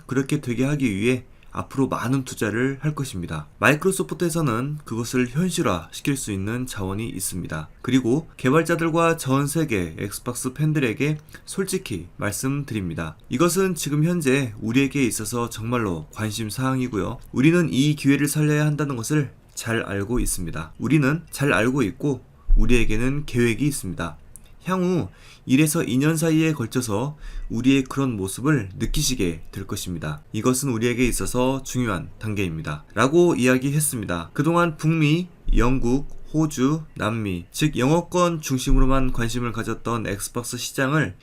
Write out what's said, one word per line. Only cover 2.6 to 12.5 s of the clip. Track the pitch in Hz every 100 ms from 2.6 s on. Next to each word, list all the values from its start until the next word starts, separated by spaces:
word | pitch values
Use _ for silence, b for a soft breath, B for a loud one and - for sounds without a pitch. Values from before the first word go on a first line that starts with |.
| 131 135
할 | 151 151
것입니다. | 135 92 82 80 76 -
마이크로소프트에서는 | 110 151 190 190 185 160 175 165 151 110 139 151 -
그것을 | 113 117 127 123
현실화시킬 | 135 185 175 127 87 80 - - 135
수 | -
있는 | 98 98 123 123
자원이 | - 92 101 117
있습니다. | - - 92 82 80 78 -
그리고 | - 131 120 139 - -
개발자들과 | 127 156 160 165 165 165 165 165
전 | 131 135 143
세계 | 165 156 101 85 98
엑스박스 | 98 - - 113 127
팬들에게 | 127 156 151 127 - 143 151 B B
솔직히 | B - 190 185 - 95 85 -
말씀드립니다. | 101 - 135